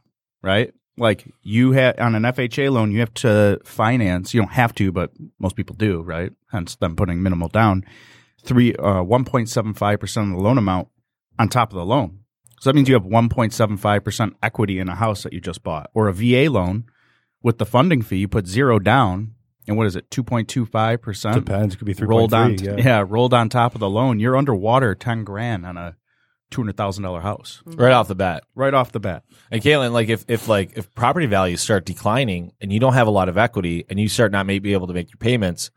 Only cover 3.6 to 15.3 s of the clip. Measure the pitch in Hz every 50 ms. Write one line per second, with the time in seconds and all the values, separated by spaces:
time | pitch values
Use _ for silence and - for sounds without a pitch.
3.6 | - - - - 110 113 127 123 110 90 90 90 95 - - 120 104 - - 131
4.6 | 123 113 - - 101 95 85 90 85 - _ - - - _ - - 90 - -
5.6 | 95 - - - 107 104 90 82 82 87 80 85 90 - - _ _ _ - 95
6.6 | 85 - - - 98 87 82 - 104 87 85 87 95 92 90 85 85 82 - 107
7.6 | 113 107 98 95 - - - - - - - _ _ _ _ _ - - 127 123
8.6 | 123 117 - - 73 101 98 92 90 92 117 127 127 - - 123 113 120 - 123
9.6 | 104 110 101 - 104 101 104 101 - 95 - 117 104 101 90 90 98 107 131 131
10.6 | 104 95 92 90 - - _ _ _ _ _ _ _ _ _ - 117 98 - 123
11.6 | 113 - 101 90 85 95 120 147 110 80 92 101 _ _ _ _ _ _ _ _
12.6 | - 135 139 147 135 131 131 113 90 92 107 117 117 113 - 127 117 101 - -
13.6 | 113 104 104 95 - 104 104 101 - 107 - - 113 98 - - - - - -
14.6 | 107 98 95 92 92 92 92 95 113 113 104 - - -